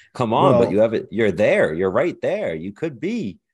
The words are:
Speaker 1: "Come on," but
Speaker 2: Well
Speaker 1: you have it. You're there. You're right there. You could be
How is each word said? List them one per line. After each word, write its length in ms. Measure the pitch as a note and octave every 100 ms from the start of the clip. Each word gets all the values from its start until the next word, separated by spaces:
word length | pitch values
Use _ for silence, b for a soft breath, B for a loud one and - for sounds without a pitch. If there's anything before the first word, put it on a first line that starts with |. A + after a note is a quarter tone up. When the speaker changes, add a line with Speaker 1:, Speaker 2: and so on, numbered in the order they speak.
| B -
Speaker 1:
"Come 180 | A#2
on," 240 | A#2+ C#3+ B2
but 60 |
Speaker 2:
Well 80 | A#2
Speaker 1:
you 80 | F#2+
have 160 | A2+ G#2+
it. 120 | -
You're 200 | G2+ A2
there. 400 | E2 A2 G3+ F#2+
You're 180 | D#2+ F#2+
right 280 | G2 E3+ -
there. 340 | B2+ G3 D3+ E2
You 160 | F2
could 280 | G#2 E3 C3
be 400 | F3 A#3+ B2+ E2+ _